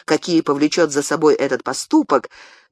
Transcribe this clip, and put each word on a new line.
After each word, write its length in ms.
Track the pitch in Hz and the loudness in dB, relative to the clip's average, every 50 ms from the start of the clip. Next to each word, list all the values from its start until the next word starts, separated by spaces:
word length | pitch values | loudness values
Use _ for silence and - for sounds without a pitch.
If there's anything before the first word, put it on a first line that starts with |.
| - | -4
какие 360 | - 156 151 - 185 170 160 | -2 -2 -2 0 0 0 0
повлечет 500 | 160 - 143 139 151 151 - 180 165 151 | 2 0 0 0 0 0 2 0 0 0
за 100 | 139 143 | 0 -4
собой 320 | 139 - 151 147 151 151 139 | -4 -4 -2 2 2 2 2
этот 300 | - 135 135 135 117 - | 2 0 -2 -4 -4 -6
поступок, 640 | 151 135 - - - 302 320 - - 143 127 - - - - - - - _ _ _ | -6 -8 -8 -4 0 0 0 2 2 0 0 0 -4 -18 -20 -20 -20 -20 _ _ _